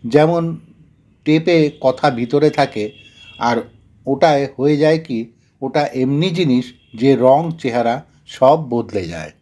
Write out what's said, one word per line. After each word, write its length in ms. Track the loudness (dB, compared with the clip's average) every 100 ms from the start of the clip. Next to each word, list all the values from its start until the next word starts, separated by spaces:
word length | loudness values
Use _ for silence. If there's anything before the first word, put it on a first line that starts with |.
| 2
যেমন 540 | 2 2 0 -4 -8 -16 _ _ _ _ _ 0
টেপে 460 | 0 2 2 2 0
কথা 280 | -2 0 -2
ভিতরে 400 | 0 -2 2 2
থাকে, 420 | 0 -2 -4 -8 -10 -20 _ -20 -6
আর 180 | -2 -2 -6 _ _ _ -6
ওটায় 420 | 0 2 2 -2 -2
হয়ে 200 | 0 2
যায় 220 | 2 0
কি, 320 | -2 -8 -8 _ _ _
ওটা 260 | -4 -2 -4
এমনি 420 | -2 -2 0 -2
জিনিস 440 | 0 0 0 -2 -16 _ -2
যে 200 | 2 4
রং, 360 | 4 4 0 -6
চেহারা 440 | -4 -2 -2 -4 -8 _ -20
সব 420 | 2 4 4 0
বদলে 380 | -6 -4 -8 -8
যায়। 240 | -10 -12 _